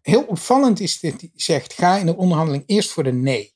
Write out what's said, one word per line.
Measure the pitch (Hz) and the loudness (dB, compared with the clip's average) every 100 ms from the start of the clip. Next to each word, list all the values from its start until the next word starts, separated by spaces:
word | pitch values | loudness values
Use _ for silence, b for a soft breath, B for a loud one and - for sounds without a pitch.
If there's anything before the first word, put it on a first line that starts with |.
Heel | - 214 | 2 2
opvallend | 294 180 - 254 269 214 | 2 -8 0 4 4 2
is | 190 - | -2 -4
dat | 165 - | -6 -8
hij | 170 _ | -16 _
zegt, | - 147 - | -2 -2 -2
"Ga | - 175 196 | 0 2 2
in | 170 | 0
de | 170 | 0
onderhandeling | 185 156 160 143 - | 0 2 0 -4 0
eerst | 208 - | 0 0
voor | - | -2
de | 135 | -2
nee." | 127 131 120 104 | 0 0 -2 -6